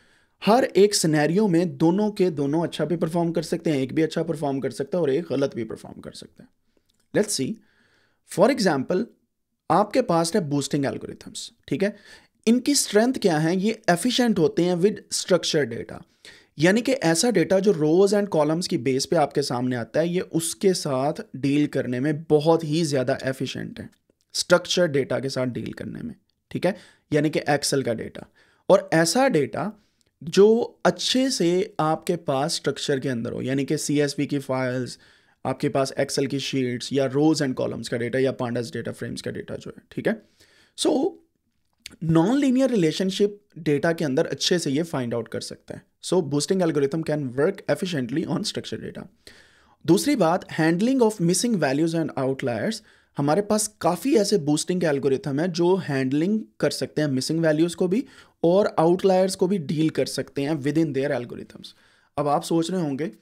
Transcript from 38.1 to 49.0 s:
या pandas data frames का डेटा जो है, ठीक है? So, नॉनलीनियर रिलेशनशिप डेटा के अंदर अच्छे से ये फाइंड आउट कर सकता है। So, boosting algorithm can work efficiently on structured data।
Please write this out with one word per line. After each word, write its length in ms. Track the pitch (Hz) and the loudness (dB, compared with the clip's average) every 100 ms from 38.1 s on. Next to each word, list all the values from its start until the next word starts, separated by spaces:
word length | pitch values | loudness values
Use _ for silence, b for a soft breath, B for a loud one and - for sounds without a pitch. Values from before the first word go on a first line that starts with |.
| 131 | 0
या 140 | 135 120 | 0 0
pandas 300 | 123 123 117 | -2 -2 -4
data 220 | 120 117 | -8 -8
frames 280 | 113 120 120 | -10 -10 -8
का 100 | 117 | -8
डेटा 240 | 120 - - | -8 -10 -12
जो 180 | - - | -12 -18
है, 60 | - | -14
ठीक 160 | - - | -4 -2
है? 140 | 220 b b b b b - | -4 b b b b b -4
So, 340 | 330 302 381 - _ _ _ _ _ _ - - | 0 2 0 -4 _ _ _ _ _ _ -20 -6
नॉनलीनियर 640 | 160 165 175 277 277 254 262 | 2 4 4 4 2 4 2
रिलेशनशिप 720 | 233 160 156 190 190 202 208 _ - | 2 2 0 -2 0 0 0 _ -8
डेटा 360 | 160 143 170 | -2 0 0
के 120 | 165 156 | 0 0
अंदर 200 | 135 - | 0 0
अच्छे 340 | 143 - 180 | -2 0 0
से 120 | 156 | 0
ये 120 | 139 | -2
फाइंड 300 | 165 143 120 | -2 -4 -4
आउट 140 | 120 113 | -4 -6
कर 140 | - | -8
सकता 340 | - - - - | -10 -14 -14 -16
है। 80 | - _ | -18 _
So, 200 | - 180 | -2 0
boosting 380 | 139 143 147 190 | 0 -2 0 0
algorithm 480 | 170 147 139 165 160 | 2 2 0 0 -4
can 220 | 151 135 123 | -4 -4 0
work 180 | 160 190 - | 0 -2 -4
efficiently 560 | 147 185 160 120 143 165 | -4 -2 -4 -4 -4 -4
on 140 | 156 | -4
structured 400 | 196 - - 113 | -4 -6 -8 -10
data। 240 | - 120 | -10 -14